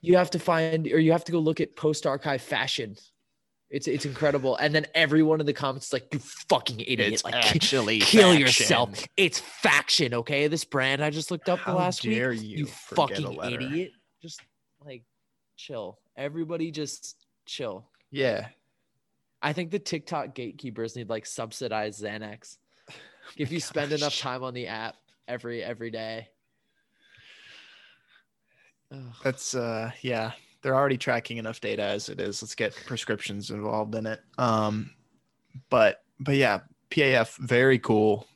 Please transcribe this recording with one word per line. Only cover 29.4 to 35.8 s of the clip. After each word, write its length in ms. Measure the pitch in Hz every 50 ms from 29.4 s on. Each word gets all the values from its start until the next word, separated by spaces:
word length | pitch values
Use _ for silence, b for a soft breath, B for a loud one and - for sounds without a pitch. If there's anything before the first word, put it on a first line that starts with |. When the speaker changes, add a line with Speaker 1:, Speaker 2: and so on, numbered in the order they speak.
| - - -
Speaker 2:
uh, 360 | 131 120 117 113 110 113 117 120 -
yeah. 300 | - 127 120 113 110 113 - B B B B B
They're 140 | - 135 131
already 220 | 131 143 139 135 123
tracking 400 | - - 120 117 113 - 117 117
enough 240 | 110 110 113 -
data 200 | - 104 104 104 104
as 260 | 101 101 101 101 -
it 100 | 95 92
is. 220 | 95 98 101 -
Let's 140 | - 107 -
get 200 | - 113 104 - - -
prescriptions 640 | - 127 113 - - 110 101 - - 101 101 101 -
involved 460 | 113 104 104 107 113 107 107 107 107
in 100 | 110 110
it. 160 | 110 110 - _ _ _ -
Um, 540 | 127 120 113 110 107 107 107 107 107 - - _ _ _ _ _ _ _ _ _ _ _ _ 135 _ _
but, 340 | - 123